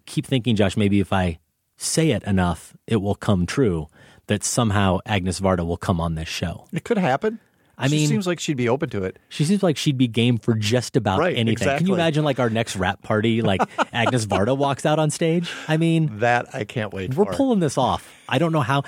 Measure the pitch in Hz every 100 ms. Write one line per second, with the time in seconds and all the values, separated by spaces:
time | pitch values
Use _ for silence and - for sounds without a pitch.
0 | - - - 135 117 107 98 110 101 101
1 | 92 98 90 82 _ _ _ - - -
2 | 160 104 - 95 90 82 - - - 113
3 | 101 98 - 98 87 - 123 85 73 _
4 | - - - 104 - - 113 101 98 92
5 | - 104 92 92 98 90 85 85 - 87
6 | 82 80 80 - 87 - - 160 - 220
7 | 180 135 214 226 _ _ _ - 131 151
8 | 151 208 180 170 - 139 120 131 151 107
9 | 92 - _ - 151 202 190 147 - 131
10 | 127 113 117 120 - 110 104 123 120 139
11 | 104 95 175 127 113 110 143 139 175 185
12 | 165 151 151 131 123 110 117 98 92 98
13 | - 110 113 113 110 95 - - 302 120
14 | 113 123 107 95 104 135 139 135 156 151
15 | 156 - 165 165 170 - - 160 165 165
16 | 156 107 117 120 123 135 110 - 104 95
17 | 95 131 208 180 269 220 160 135 120 85
18 | - - - 127 165 160 131 139